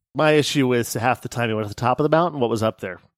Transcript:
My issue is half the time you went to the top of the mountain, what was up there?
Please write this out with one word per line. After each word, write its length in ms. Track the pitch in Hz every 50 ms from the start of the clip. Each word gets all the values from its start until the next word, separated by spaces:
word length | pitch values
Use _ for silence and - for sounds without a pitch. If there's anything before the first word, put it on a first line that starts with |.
| _ _ -
My 180 | 135 156 156 151
issue 400 | 151 131 - - 131 127 127 123
is 200 | 120 113 - -
half 280 | 117 110 127 120 - -
the 60 | 120
time 200 | - 120 120 113
you 60 | 110
went 100 | 107 107
to 80 | 104 101
the 60 | -
top 180 | 123 120 127 -
of 60 | 151
the 120 | 151 151
mountain, 240 | 160 175 170 151 143
what 100 | 120 113
was 120 | 117 110 110
up 180 | 110 - _
there? 200 | - 98 87 80 _ _ _